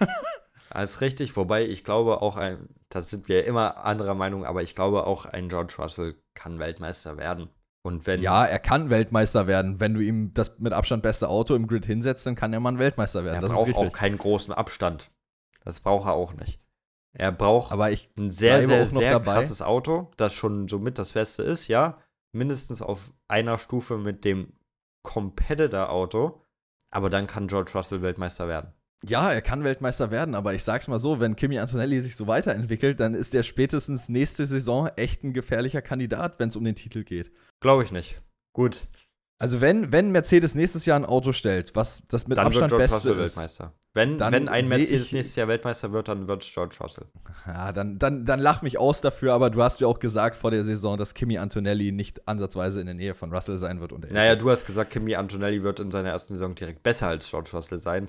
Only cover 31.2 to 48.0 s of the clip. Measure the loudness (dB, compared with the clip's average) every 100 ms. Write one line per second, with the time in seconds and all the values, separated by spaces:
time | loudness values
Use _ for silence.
31.2 | 0 0 -2 -2 -2 -2 0 0 -2 -6
32.2 | 0 0 0 -2 -2 0 2 2 0 0
33.2 | 0 0 0 0 0 0 -2 -6 -2 0
34.2 | 0 -2 -2 -2 0 0 0 -2 -2 -2
35.2 | -4 -4 -2 -2 0 -4 -4 -4 -4 -4
36.2 | -4 -2 -4 -2 -2 -4 -6 -10 -8 -8
37.2 | -8 _ _ _ 6 6 4 -2 -8 -12
38.2 | -16 _ _ 0 0 0 -10 -16 _ _
39.2 | _ _ -2 4 4 4 4 4 4 2
40.2 | 6 6 6 2 0 0 2 2 4 2
41.2 | 2 0 0 0 0 -2 -2 -4 -4 -4
42.2 | 0 4 4 4 4 6 6 4 2 2
43.2 | 0 -4 -8 -10 -16 -16 _ 0 2 2
44.2 | 2 2 2 0 2 2 4 2 0 -4
45.2 | -4 -2 0 0 -2 -6 -4 -4 -4 -6
46.2 | -4 -6 -6 -6 -6 -8 -12 -12 -18 -20
47.2 | -18 -16 -12 -8 -6 -4 -4 0